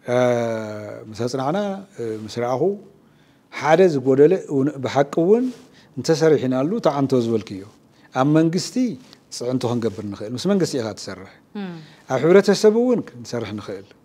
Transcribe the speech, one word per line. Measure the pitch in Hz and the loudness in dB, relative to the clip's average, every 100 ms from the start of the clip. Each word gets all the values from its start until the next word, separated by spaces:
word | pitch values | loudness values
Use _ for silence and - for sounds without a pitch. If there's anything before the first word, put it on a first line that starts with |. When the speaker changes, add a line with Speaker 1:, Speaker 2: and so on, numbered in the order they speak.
Speaker 1:
እ፣ | - 123 123 120 117 113 107 107 107 110 | 0 2 2 2 -2 -4 -6 -10 -12 -14
ምስ | 117 107 | -16 -8
ኣፅናዕና፣ | 120 131 131 185 208 196 190 | -6 -2 -2 -2 -4 -8 -12
እ፣ | - 117 107 | -10 -8 -8
ምስ | 107 120 | -8 -6
ረኣኹ | 120 127 170 202 - _ _ _ _ _ _ | -4 0 -2 -4 -12 _ _ _ _ _ _
ሓደ | - 147 165 185 | -6 2 6 6
ዝጎደለ | 143 127 131 151 185 | 4 2 6 6 4
እውን | - 139 139 139 | -2 -2 -2 -2
ብሓቂ | 123 131 143 - | -2 0 0 2
እውን | 165 226 254 - - - _ - | 4 4 2 -6 -20 -20 _ -8
እንተሰሪሕናሉ | 123 156 160 139 127 127 147 226 | 0 2 4 4 2 0 0 0
ተዓንቶ | 160 143 135 127 | 0 0 2 2
ዝበልክዮ | 117 113 - 98 104 _ _ _ _ | 2 -2 -4 -14 -14 _ _ _ _
ኣብ | 131 139 | -2 2
መንግስቲ | 151 165 175 - 247 247 135 - - _ | 4 4 0 -4 -2 -4 -4 -16 -20 _
ፅዕንቶ | - 123 131 120 | -8 -4 -2 -2
ክንገብር | 120 110 101 | -2 -2 -6
ንኽእል። | 101 98 107 | -10 -10 -10
ምስ | 123 180 | -6 0
መንግስቲ | 202 156 | 0 0
ኢኻ | 139 110 | -2 -6
ትሰርሕ። | 98 - 92 95 - _ | -10 -14 -14 -16 -20 _
Speaker 2:
እም። | 208 190 165 156 - - | -12 -10 -12 -18 -20 -6
Speaker 1:
ኣብ | 131 | 0
ሕብረተሰብ | 151 190 196 190 214 220 | 6 6 6 4 4 4
እውን | 254 214 | 2 0
ክንሰርሕ | - 120 117 120 104 | -4 -14 -10 -8 -6
ንኽእል። | 104 101 101 98 _ | -8 -10 -14 -14 _